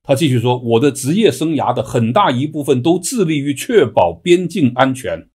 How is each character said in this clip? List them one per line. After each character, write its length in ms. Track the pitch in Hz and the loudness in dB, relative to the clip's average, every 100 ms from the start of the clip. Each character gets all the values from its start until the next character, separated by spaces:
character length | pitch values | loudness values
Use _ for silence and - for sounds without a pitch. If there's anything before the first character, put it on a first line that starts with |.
他 140 | - 131 | -2 0
继 140 | 156 | 2
续 100 | 123 | 2
说， 180 | 120 123 | 0 -2
我 200 | 120 113 | 0 2
的 100 | 143 | 2
职 240 | - 127 | 0 -2
业 160 | 185 202 | 2 2
生 260 | 123 160 147 | 2 -2 -2
涯 180 | 104 | -2
的 100 | 123 | -4
很 280 | - 127 113 | -2 -2 0
大 200 | 202 190 | 2 0
一 160 | 123 151 | 0 -4
部 160 | 151 | -4
分 180 | 139 127 | 0 0
都 160 | 143 180 | 2 0
致 260 | 180 254 165 | -2 -2 -2
力 120 | 151 | -2
于 160 | 139 | -4
确 320 | 135 - 226 123 | -6 0 2 2
保 280 | - 90 | 2 0
边 340 | 85 175 175 170 | 0 0 2 0
境 240 | 190 127 123 | 0 0 2
安 200 | 135 127 | 0 -2
全。 340 | 92 85 - | -6 -8 -12